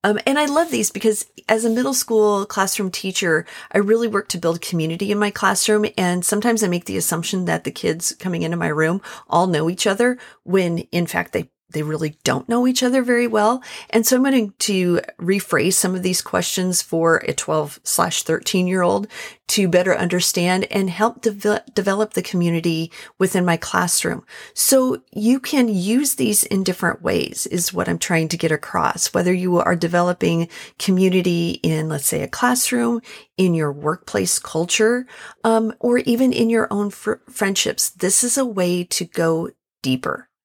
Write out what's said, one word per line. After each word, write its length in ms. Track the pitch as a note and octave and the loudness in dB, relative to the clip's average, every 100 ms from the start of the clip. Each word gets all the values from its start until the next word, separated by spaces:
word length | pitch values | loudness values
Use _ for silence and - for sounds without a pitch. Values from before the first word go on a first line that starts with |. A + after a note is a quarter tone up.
Um, 160 | G3 G#3+ - | 0 0 0
and 120 | C#4+ | 0
I 80 | D4 | 0
love 260 | D4 E4+ | 0 0
these 200 | A#3+ G#3+ | -2 -4
because 340 | - A3+ G#3+ - - - | 0 0 0 -8 -14 -2
as 160 | A3 | 0
a 60 | A3+ | 2
middle 240 | A3+ C4 | 0 0
school 520 | C4 - A3+ G#3 G3+ G#3 | -2 0 2 4 2 -2
classroom 460 | - F#3+ - F#3+ | -2 -2 -2 -4
teacher, 540 | - F#3+ F#3 F3+ D#3+ - - - | -4 -6 -4 0 0 -2 -18 -4
I 60 | G3 | -2
really 300 | G3+ A3+ A#3 | 2 2 2
work 200 | G#3 - | -2 -4
to 80 | F3 | -4
build 240 | E3+ E3 | -2 -2
community 500 | - E3+ D#3+ E3+ G3+ | -4 -2 -2 -2 -2
in 80 | G#3 | 0
my 120 | G#3 | -2
classroom. 540 | - G3 G3 - G#3+ G#3+ - | 0 0 0 2 2 0 0
And 280 | F3+ F3+ F3 | 0 0 0
sometimes 380 | G#3 A#3 A3+ | 0 0 2
I 40 | G3+ | 0
make 180 | F3 F3 | -2 -2
the 120 | F#3+ | -4
assumption 480 | E3 E3 E3 F#3+ F3 | -2 -4 -2 -4 -2
that 180 | E3 | -2
the 80 | - | -4
kids 420 | - D#3+ D#3+ - - | -4 -4 -2 -4 -6
coming 220 | F#3 E3+ | -6 -4
into 160 | E3 E3+ | -4 -2
my 100 | E3+ | -2
room 340 | D3+ D#3+ F#3+ - - - | 0 0 0 -6 -20 -2
all 180 | E3+ F#3 | 2 2
know 220 | D#3 D#3+ | 2 0
each 180 | F#3 A3 | 0 0
other 300 | G3 A#3+ B3 - - | 2 2 0 -10 -18
when 360 | - F#3+ F3+ E3+ - | 0 2 2 -2 -2
in 160 | F3 E3+ | -2 0
fact 260 | F3 F3 | -2 -2
they 160 | F#2 - _ _ | -6 -6 _ _
they 120 | D3+ | -6
really 340 | D3+ D#3 D#3 - | -4 -4 -4 -2
don't 260 | - C3 - | -2 -2 0
know 180 | A#3 B3+ | 2 2
each 160 | B3+ | 2
other 180 | B3+ C4 | 2 2
very 260 | B3 A#3+ A#3+ | 2 2 2
well. 360 | A3 G#3 B3+ - - - | 2 2 2 -4 -18 0
And 160 | A3+ A3 | 0 4
so 100 | B3+ | 4
I'm 80 | |
going 300 | C4+ C4+ G#3 - | 4 4 0 -4
to 420 | - F#3+ F3+ E3+ - - | 0 2 2 2 -2 -6
rephrase 540 | E3+ G3 - F3 F3 | 0 0 0 0 2
some 220 | F#3 F#3 F#3 | 2 0 0
of 80 | |
these 180 | F#3 F3+ | -2 -2
questions 600 | - F#3 F3 - F#3 F3 | -2 -2 -2 -2 0 -2
for 360 | - E3 E3 E3 | -2 0 4 2
a 160 | - | 0
twelve 460 | - - D#3 D3 - | -6 -2 -2 -2 -8
slash 400 | - - F3 - | -4 -2 0 -2
thirteen-year-old 840 | - D#3+ - F#3 F3+ F#3 F3+ G3 G#3 - - - - | -2 -2 0 0 0 2 2 0 -2 -10 -16 -16 -4
to 200 | - F#3 | 0 4
better 300 | F3 F#3 - | 4 2 0
understand 680 | F3 F3+ - F#3+ F3 F#3 - | 0 0 0 0 2 0 0
and 180 | G3 F#3+ | -2 -2
help 320 | F3 A3 A#3 | 0 -2 0
deve-, 440 | A3+ G3+ G#3 G#3+ - | -4 0 0 -2 -2
develop 400 | - G3 G3 G#3+ | -2 0 0 -2
the 80 | - | -2
community 680 | - F3+ F3 E3+ E3+ D#3+ E3 - - _ | -2 0 0 0 0 -2 -4 -10 -20 _
within 240 | F#3+ F#3+ | 0 2
my 140 | F3+ E3 | 2 0
classroom. 680 | - F#3 F3 - - - _ - - | 0 -2 0 0 -2 -6 _ -20 -12
So 500 | - - C4 B3+ - _ | -2 4 4 4 -2 _
you 300 | - G#3+ C4 | 0 2 2
can 260 | - C#4+ A#3+ | 2 2 2
use 480 | G3 F#3 A#3+ D4 - | 2 2 2 0 0
these 300 | A#3 G#3 - | 0 2 0
in 180 | G3 | 0
different 380 | F#3+ F3+ F3 - | 0 0 -2 -2
ways 460 | E3+ - - - - | -2 0 -2 -6 -4
is 260 | F3 F3 | -2 -2
what 160 | F3+ - | -2 -2
I'm 100 | E3+ | -2
trying 300 | - E3 D#3+ | 0 0 0
to 80 | E3+ | -2
get 160 | E3 | -2
across. 600 | D3+ - - - - - | -2 -2 -2 -2 -2 -2
Whether 200 | - F3+ | 0 2
you 240 | F#3 F3+ F3 | 0 2 2
are 180 | - F3 | 2 0
developing 720 | E3 F3 F3 F3+ F3 E3 E3 - - _ | 2 2 0 0 0 0 -4 -8 -20 _
community 800 | - F#3 F#3 F#3 F3+ E3+ E3+ - | 0 2 4 2 0 0 -2 -2
in, 260 | E3 D#3 D#3 | -2 0 -2
let's 160 | D3+ - | -4 -2
say, 160 | D#3 | -4
a 80 | D3 | -6
classroom, 720 | - B3 B3 - B3 A#3 A#3 - - - - | -2 0 0 0 0 0 -2 -6 -20 -14 0
in 180 | F#3 | 2
your 200 | E3 D3+ | 2 -2
workplace 640 | C#3+ D3 F3 - - - - | -2 -4 -4 -4 -2 -2 -2
culture, 680 | - D#3 F3 - A3 B3 B3+ - - - | -2 -4 -2 2 2 2 -4 -16 -20 -2
um, 300 | A3+ A3+ A3 - | 2 2 0 -2
or 180 | A#3+ B3 | 2 2
even 340 | B3 A#3 C4 | 2 2 2
in 180 | B3 A3+ | 4 2
your 220 | A#3 - | 2 0
own 180 | G3+ G#3 | -2 -4
fr-, 260 | - - - _ | -4 -6 -6 _
friendships, 600 | - G3 G3 - - - | -4 -2 0 -2 -2 -4
this 340 | - F3+ F3+ | -2 0 2
is 140 | A#3+ C4+ | 2 0
a 80 | B3+ | -2
way 400 | G3 F3+ F3+ F3 | 0 0 0 -2
to 180 | - | -6
go 460 | E3+ - E3 D#3+ E3+ _ _ _ | -4 0 0 0 -4 _ _ _
deeper. 480 | B2+ C3 - - - _ | -2 -2 -2 -8 -10 _